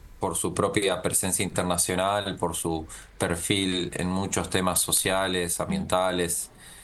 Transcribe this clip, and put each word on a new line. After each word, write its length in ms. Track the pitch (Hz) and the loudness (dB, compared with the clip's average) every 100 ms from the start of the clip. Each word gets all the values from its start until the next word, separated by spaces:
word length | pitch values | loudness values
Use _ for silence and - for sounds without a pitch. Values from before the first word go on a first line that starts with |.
| - - | -18 -4
por 180 | 95 82 | -2 -2
su 180 | 92 85 | -2 2
propia 460 | 98 107 98 90 | 2 2 2 2
presencia 400 | 92 - 95 90 | 0 0 2 0
internacional, 960 | 92 - 90 87 - 90 95 101 98 85 | 0 0 2 2 2 2 2 2 -2 -2
por 180 | 87 80 | -2 -2
su 320 | 85 80 80 - - - | -2 -2 -4 -12 -16 -4
perfil 720 | 92 85 - 101 95 92 87 - | -2 0 0 2 2 0 -2 -2
en 120 | 90 | -2
muchos 420 | 92 98 95 87 | 0 0 -2 0
temas 300 | 95 92 87 | 0 2 2
sociales, 800 | - - 95 95 95 90 85 - | 2 2 2 2 2 0 0 -2
ambientales, 880 | 87 95 - 92 92 90 85 - - - - - | -2 -2 2 2 2 2 0 -2 -6 -14 -20 -20